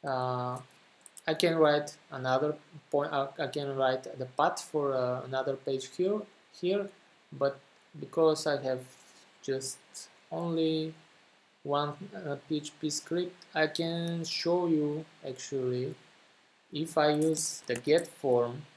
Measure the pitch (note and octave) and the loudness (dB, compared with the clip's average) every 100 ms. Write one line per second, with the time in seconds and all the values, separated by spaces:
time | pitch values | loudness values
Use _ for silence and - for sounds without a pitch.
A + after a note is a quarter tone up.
0 | C#3+ C3 B2+ B2+ B2 B2+ - - _ _ | -2 -2 0 -2 -4 -6 -10 -20 _ _
1 | - - - D#3+ F3 E3 D3+ D3 D3 - | -20 -8 -4 2 2 6 6 6 0 -12
2 | - C3+ B2+ C3 D3+ D3+ - D#3 _ C#3+ | -12 -6 0 2 2 -4 -12 -20 _ 0
3 | D3 D3 C#3 - C#3 D3 C#3 C3+ C3 C3 | 2 0 -2 -4 -6 -4 -4 0 2 2
4 | - B2+ B2+ - D#3+ F3 - D3+ C#3+ C3 | -4 -10 -8 2 2 2 -4 -2 0 0
5 | B2 B2+ C3 C3 C3 C3+ - C3+ - - | 0 -2 -4 -4 -2 -4 -2 -4 -6 -2
6 | F#3 G#3 G#3 - _ - F3 G3 G3+ - | 0 0 -4 -18 _ -6 -2 -2 -2 -12
7 | _ _ _ C#3 C#3 - _ _ _ D3+ | _ _ _ -2 0 -2 _ _ _ -14
8 | C#3+ - D#3+ D3+ D#3 C#3+ C3 B2+ B2+ - | -6 4 4 4 0 0 -2 -4 -6 -20
9 | - - - _ - C3 C3 - - - | -20 -20 -20 _ -6 -4 -4 -10 -14 -18
10 | - - _ E3 E3+ E3 D#3+ D#3+ D#3+ D#3 | -18 -20 _ -6 -2 0 2 2 -2 -8
11 | - _ _ _ _ _ C#3+ C#3+ D3 D3 | -20 _ _ _ _ _ -2 0 0 -4
12 | G3 F#3+ D#3+ C#3 - D3+ D3 - D3+ - | -12 -10 -6 -6 -4 -4 -4 -6 -4 -4
13 | - E3+ F3 - - D#3+ D#3 D#3 E3 E3+ | -2 -2 -2 -8 -6 0 0 2 -2 -2
14 | E3+ E3+ D#3+ - F3 F3 F3 D#3 D3 D3+ | -2 -4 -4 -2 2 2 4 2 2 -2
15 | D#3 - C#3 B2+ - C3+ B2+ B2 B2+ B2+ | -8 -14 -12 -10 -6 -2 0 -2 -4 -8
16 | - _ _ _ _ _ _ D3 D#3+ - | -18 _ _ _ _ _ _ -6 0 4
17 | D3+ D3+ D#3+ D#3 - - - A#2+ - D#3+ | 4 6 4 2 0 -6 -4 -2 4 4
18 | E3+ - C#3 A#2+ A#2+ B2+ D3+ | 2 -4 2 4 2 -4 -14